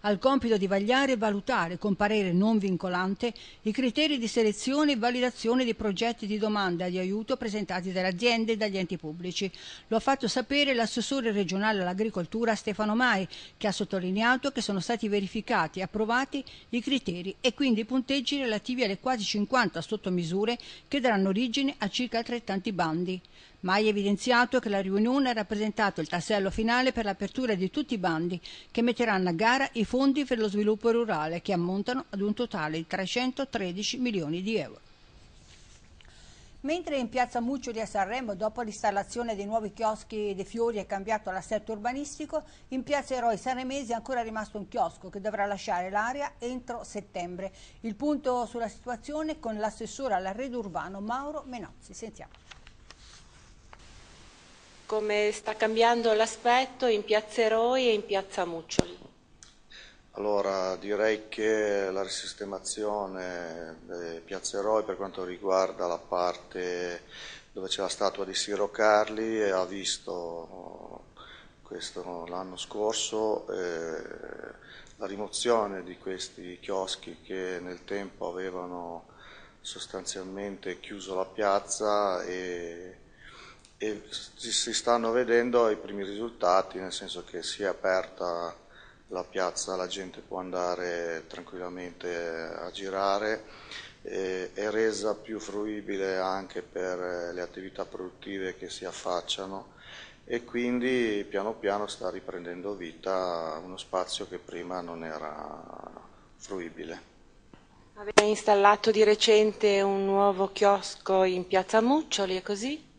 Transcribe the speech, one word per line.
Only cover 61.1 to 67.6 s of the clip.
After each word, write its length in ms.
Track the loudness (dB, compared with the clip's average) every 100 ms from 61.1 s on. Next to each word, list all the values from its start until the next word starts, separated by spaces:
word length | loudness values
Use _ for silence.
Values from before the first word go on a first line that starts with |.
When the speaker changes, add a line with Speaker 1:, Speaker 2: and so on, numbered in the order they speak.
| 2 -2
Speaker 3:
che 640 | 0 2 4 4 2 2
la 120 | -2
risistemazione 1800 | -4 -6 -8 -10 -8 -8 -8 -4 -2 -2 -4 -6 -6 -6 -8 -8 -12 -14
di 360 | -12 -8 -8 -10
piazza 320 | -10 -8 -6 -2
Eroi 260 | 2 2
per 140 | 2 -4
quanto 300 | -6 -6 -8
riguarda 600 | -6 2 4 4 0 -2
la 120 | -4
parte 1040 | -2 0 0 -2 -8 -6 -4 -4 -4 -6 -12 -16 -16 -16 -14
dove 160 | -10